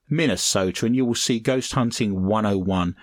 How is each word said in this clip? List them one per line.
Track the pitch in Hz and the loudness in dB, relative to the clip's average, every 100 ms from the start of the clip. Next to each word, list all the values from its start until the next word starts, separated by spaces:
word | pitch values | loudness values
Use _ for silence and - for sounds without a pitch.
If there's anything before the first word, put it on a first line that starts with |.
| - | -4
Minnesota, | 156 147 90 - 101 92 - 117 | 0 0 0 0 0 0 0 0
and | |
you | 127 | 0
will | 120 117 | 0 0
see | - 117 | 0 0
Ghost | 123 131 - | 0 -2 0
Hunting | 135 117 - 107 95 95 | 0 0 0 -2 0 0
one | 107 104 | 2 2
oh | 98 | 0
one | 92 92 85 - | 0 0 -2 -4